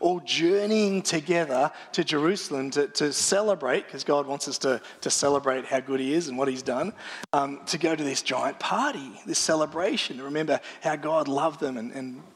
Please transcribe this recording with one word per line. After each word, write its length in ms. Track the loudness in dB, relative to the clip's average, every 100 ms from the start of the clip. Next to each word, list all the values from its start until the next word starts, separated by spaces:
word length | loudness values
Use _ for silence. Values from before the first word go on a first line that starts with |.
all 180 | 0 0
journeying 840 | -2 2 4 4 4 4 4 2
together 720 | 0 -2 2 0 2 2 2 0 -6
to 100 | -2
Jerusalem 680 | 0 2 2 0 -2 -4 -2
to, 160 | 0 0
to 260 | 2 0
celebrate, 720 | 2 2 2 2 2 2 0 -2
'cause 160 | -4
God 240 | 2 2 2
wants 200 | -4 -4
us 100 | -2
to, 220 | 0 0 -2 -8
to 80 | -2
celebrate 560 | 2 4 4 2 0 0
how 140 | -2
good 220 | 0 0
he 120 | 2
is 140 | 0 0
and 100 | 0
what 120 | 0
he's 140 | 0
done, 300 | -2 -2 -2 -6 -12 -14 -2
um, 300 | 0 0 -2 -6
to 100 | 0
go 180 | 0 2
to 80 |
this 180 | 0 -2
giant 380 | -2 0 -2 -2
party, 600 | -2 0 0 -2 -10 -12 -4
this 140 | 0
celebration, 800 | 2 2 2 0 0 0 -4 -6
to 60 |
remember 360 | -4 -2 0 0 -2 -6
how 140 | -4 -2
God 320 | 0 0 2
loved 320 | 0 0 0
them 180 | -4 -4
and, 140 | -8
and 280 | -8 -10 -12 -16